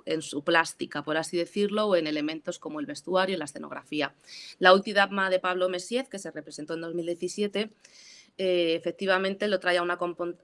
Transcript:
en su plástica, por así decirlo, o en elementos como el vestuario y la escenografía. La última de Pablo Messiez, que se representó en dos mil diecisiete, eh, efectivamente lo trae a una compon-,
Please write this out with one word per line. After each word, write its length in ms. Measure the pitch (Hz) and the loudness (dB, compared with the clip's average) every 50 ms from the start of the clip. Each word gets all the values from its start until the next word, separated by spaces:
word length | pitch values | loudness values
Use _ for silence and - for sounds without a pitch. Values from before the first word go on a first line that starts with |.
| - | -6
en 160 | - 160 160 | -4 -4 -4
su 200 | 151 - - 147 | -4 -6 -8 -4
plástica, 640 | 143 175 170 165 165 - - - - - - 147 147 | 0 4 4 4 4 2 -2 -8 -8 -6 -6 -6 -4
por 140 | 156 151 160 | -2 -2 -2
así 180 | 156 - 180 | -2 -2 -2
decirlo, 500 | 170 170 165 - 208 202 196 208 214 214 | -4 -4 -2 0 0 0 0 2 0 2
o 80 | 208 185 | 4 4
en 140 | 170 156 151 | 2 2 0
elementos 500 | 151 151 147 156 160 156 - 180 170 - | -2 -2 -2 -4 -6 -6 -8 -10 -10 -10
como 220 | - 156 151 151 | -12 -10 -8 -8
el 60 | 143 | -8
vestuario 500 | 143 147 - - - 185 185 190 190 190 | -8 -10 -10 -6 0 0 2 2 0 -2
y 20 | 165 | -4
la 60 | 151 | -6
escenografía. 680 | 139 - 151 151 143 143 143 - - 151 151 139 143 - _ _ - - - - - - - | -8 -10 -14 -14 -12 -12 -14 -10 -6 -4 -4 -4 -4 -6 _ _ -20 -18 -18 -18 -18 -4 6
La 140 | 185 185 | 8 8
última 580 | 190 202 196 220 190 202 196 196 202 196 190 190 | 8 8 6 2 2 2 2 4 2 -2 0 2
de 80 | 185 185 | 0 2
Pablo 300 | - 180 180 185 180 185 | 2 0 0 0 0 0
Messiez, 400 | 185 180 180 - 233 254 262 - | 0 -4 -4 -4 -4 -4 -4 -6
que 100 | - 196 | -10 -10
se 140 | - 160 | -10 -10
representó 420 | - 156 147 151 - - 151 156 165 | -10 -12 -14 -12 -14 -14 -8 -8 -8
en 60 | 165 | -8
dos 140 | 165 170 170 | -6 -6 -6
mil 120 | 175 165 | -6 -4
diecisiete, 640 | 170 175 170 180 180 - 208 208 202 196 196 220 214 - _ - - - - - - - - - _ _ - | -4 -4 -4 -6 -6 -4 -2 -4 -2 -2 -4 -4 -4 -8 _ -20 -20 -20 -20 -20 -20 -20 -20 -20 _ _ -2
eh, 360 | 190 185 180 175 170 165 165 | 0 2 2 2 2 2 0
efectivamente 720 | 160 - 175 170 - 202 185 185 185 190 190 196 196 208 | 0 -2 -6 -6 -2 2 2 2 2 2 0 -2 -2 0
lo 140 | 214 190 185 | 0 0 0
trae 160 | 185 180 175 | 2 2 2
a 60 | 175 | 2
una 160 | 175 175 180 175 | 2 0 -2 -2
compon-, 400 | 180 175 170 - 175 170 170 - | -2 -4 -4 -4 -6 -6 -8 -10